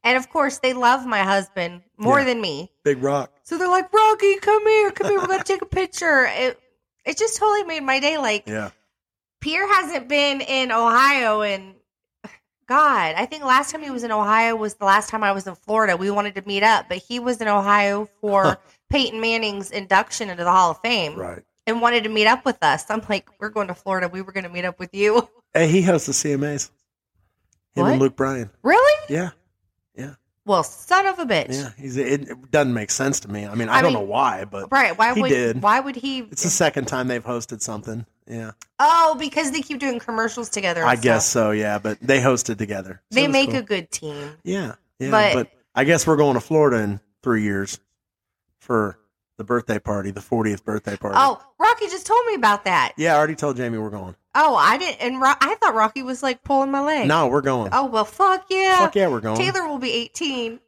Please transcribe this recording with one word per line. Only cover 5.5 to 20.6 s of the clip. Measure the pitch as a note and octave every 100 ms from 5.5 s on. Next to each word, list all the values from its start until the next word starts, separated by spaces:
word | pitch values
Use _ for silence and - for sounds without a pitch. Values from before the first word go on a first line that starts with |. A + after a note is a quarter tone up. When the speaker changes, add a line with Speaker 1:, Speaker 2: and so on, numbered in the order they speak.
| F#4+
Speaker 1:
a | F#4+
picture." | F#4+ F#4 - E4+ C#4 B3
It, | G#2 B3+ - _ _ _ _ E4
it | D#4
just | A4+ -
totally | G#4+ G#4
made | F4 D#4+
my | C4+ C4+
day. | C#4+ D#4
Like, | B3 G#3 -
Speaker 2:
Yeah. | G#2+ G2+ _ _ _ _ _ _ _
Speaker 1:
Pierre | D4 E4 G4
hasn't | G4+ D#4 E4 B3+
been | D4 C#4+ C#4
in | - C4 B3+
Ohio | A3+ A#3 A#3 C4+ C#4 A#3 G#3+
in, | G#3 G3 F#3+ F#3+ _ _ _ _ - - _ _ _
God, | C4 D4+ A#3+ E3 D#3+
I | A#3
think | D#4
last | C4+ B3+ C#4+
time | D#4
he | D4+
was | B3
in | A#3
Ohio | G#3+ G#3 A3 A#3 A3+
was | G#3+ -
the | G3
last | G3 G#3
time | A3
I | G#3
was | G3 F#3+
in |
Florida. | F3 - G#3+ G#3+ F3
We | G3
wanted | G3+ G#3 G3
to | G3
meet | G3
up, | G#3+ G#3+ -
but | F3+
he | - A#3+
was | A#3+ A#3+
in | A3
Ohio | G#3 G3 G#3 G3+ G3+ G#3+ _
for | G#3+ G3
Speaker 2:
Huh. | F#3+ - _ _ _
Speaker 1:
Peyton | C#4 B3 A3
Manning's | A3+ A3+ A3 G3+ F#3+
induction | G#3 F#3+ F#3+ - - G3+
into | F3
the | F3
Hall | F#3